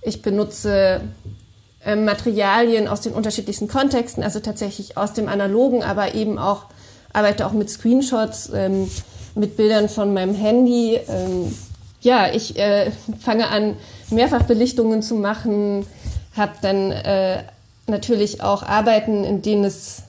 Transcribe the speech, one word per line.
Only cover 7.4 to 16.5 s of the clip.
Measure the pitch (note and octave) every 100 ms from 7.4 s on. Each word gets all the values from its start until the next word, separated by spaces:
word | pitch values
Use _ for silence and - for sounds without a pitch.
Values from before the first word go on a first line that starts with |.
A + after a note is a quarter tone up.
| -
auch |
mit | G#3 G#3
Screenshots, | - A3+ B3+ C4+ B3+ A3 - -
ähm, | G3+ F#3+ F#3+ F#3+ - - - -
mit | - G#3 -
Bildern | G#3+ A3 G#3
von | G#3+ G3+
meinem | G3 F#3
Handy. | G3 G#3+ A#3 B3+ A#3+ A3+ A3+ -
Ähm, | F#3 F#3 F3+ E3+ - - - - -
ja, | A#3+ B3 F#3+
ich, | A3 - -
äh, | G3+ G3+ G3+ G#3+ - G#3+
fange | - A3 A#3
an, | G#3 G#3+ G3+ - - -
Mehrfachbelichtungen | A3 B3 C4+ A#3 A3+ B3 B3+ A3+ A3
zu | G#3+
machen, | A3+ G3+ G#3+ A#3 G#3 G#3 G3+ G3+ - - - - -
hab | G#3